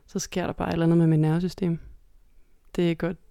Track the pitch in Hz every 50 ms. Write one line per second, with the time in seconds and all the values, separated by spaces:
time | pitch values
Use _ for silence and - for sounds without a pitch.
0 | _ - - 196 - - - 190 175 - - - - 170 175 165 165 165 170 170
1 | 165 160 160 156 156 156 156 170 180 180 - - 190 175 165 160 - - - -
2 | _ _ _ - _ _ _ - - _ - _ _ _ - - 175 170 165 156
3 | - 170 185 - _ -